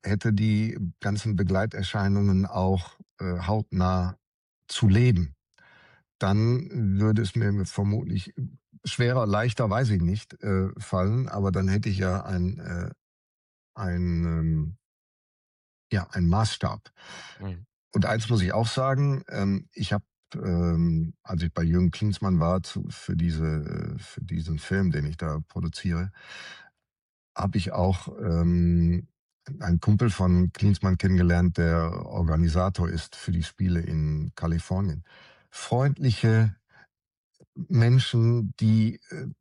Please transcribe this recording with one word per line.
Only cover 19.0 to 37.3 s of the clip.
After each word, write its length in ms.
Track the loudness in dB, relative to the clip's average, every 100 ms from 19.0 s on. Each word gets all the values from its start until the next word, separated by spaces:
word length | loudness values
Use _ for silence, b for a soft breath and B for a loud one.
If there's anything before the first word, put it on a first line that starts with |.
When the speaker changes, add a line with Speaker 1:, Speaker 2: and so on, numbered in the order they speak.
| 0 0 -4
Speaker 1:
ähm, 400 | -4 0 -2 -4
ich 200 | -8 -4
hab, 120 | -4 -6 _ _
ähm, 800 | -8 -2 0 2 2 2 0 -2 -8
als 200 | -8 -4
ich 100 | -2
bei 100 | 0
Jürgen 280 | 2 4 2
Klinsmann 500 | 0 -2 -2 0 2
war, 220 | 2 0
zu, 240 | -2 -8 -8
für 280 | -10 -6 -2
diese, 800 | 0 0 -2 -2 -4 -8 -8 -10
äh, 20 |
für 240 | -12 -12
diesen 340 | -8 -6 -4 -6
Film, 320 | -2 0 0
den 160 | 0 -4
ich 100 | -6
da 240 | -6 -6 -8
produziere, 640 | -6 -6 -4 -4 -2 -4 B B B B B B _ _ _ _ _ _
hab 200 | -4 -2
ich 180 | -2 -2
auch, 360 | 0 2 0 -4 -6
ähm, 920 | -2 2 4 4 4 4 4 0 -4 _ _ _ -14 -8
einen 180 | 0 0
Kumpel 320 | 4 2 2
von 420 | 2 2 4 2
Klinsmann 460 | 2 2 2 2 2
kennengelernt, 580 | 4 4 4 4 2 2
der 460 | 2 2 0 -4 -6
Organisator 840 | -2 0 2 2 2 0 0 -2
ist 260 | -2 -8
für 160 | -12 -4
die 140 | -2
Spiele 360 | -2 -2 0 0
in 520 | 0 -2 -2 -2 -6
Kalifornien. 720 | -4 -2 -2 -2 -2 -2 -6 -10 B B B B
Freundliche 1040 | -14 -4 0 0 0 0 2 2 4 4 0 _ B B _ _ _ _